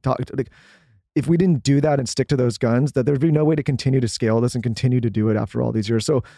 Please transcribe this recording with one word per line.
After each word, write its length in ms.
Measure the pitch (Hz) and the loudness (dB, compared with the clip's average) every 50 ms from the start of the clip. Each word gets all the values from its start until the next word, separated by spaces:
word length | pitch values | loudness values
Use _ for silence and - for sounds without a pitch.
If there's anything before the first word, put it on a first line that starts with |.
| _ | _
talk, 160 | 131 127 - 123 - - 135 | -4 -2 -2 -4 -8 -6 -6
like, 140 | 123 - _ _ _ _ - _ _ _ _ _ _ _ _ | -6 -6 _ _ _ _ -20 _ _ _ _ _ _ _ _
if 140 | 156 139 147 | -4 0 0
we 80 | 170 | 2
didn't 280 | 170 185 190 170 127 - | 2 4 2 2 0 2
do 180 | 139 139 139 | 2 2 2
that 180 | 143 156 147 139 | 2 2 0 0
and 80 | 131 113 | -2 -4
stick 220 | - - 131 - | -2 -4 -2 -2
to 80 | 151 135 | 0 0
those 200 | 123 123 110 - | 0 0 0 0
guns, 360 | - 117 117 120 135 147 - | 0 0 2 2 0 0 -2
that 120 | 135 123 | -2 0
there'd 140 | 127 143 135 | 0 0 2
be 120 | 131 165 | 2 2
no 120 | 156 151 151 | 2 2 2
way 100 | 151 160 | 2 0
to 100 | 147 143 | 0 -2
continue 360 | - 139 120 - 135 131 135 | -4 -4 -2 -2 0 0 0
to 80 | 123 110 | 0 -2
scale 320 | - - - 113 110 113 | -4 -2 0 0 2 2
this 140 | 117 123 - | 0 0 -2
and 100 | 127 110 | -2 -4
continue 380 | 120 113 - - 127 123 127 | -4 -4 -2 0 0 0 2
to 80 | 117 117 | 0 0
do 180 | 101 110 107 113 | 0 0 0 2
it 80 | 110 | 0
after 260 | 107 113 107 - 117 | 0 -2 -4 -4 -4
all 120 | 123 120 117 | -2 -2 0
these 160 | 113 104 101 | -2 -2 0
years. 160 | 117 113 107 | -2 -2 0
So 180 | - 156 131 - - - | 0 0 0 -2 -4 -16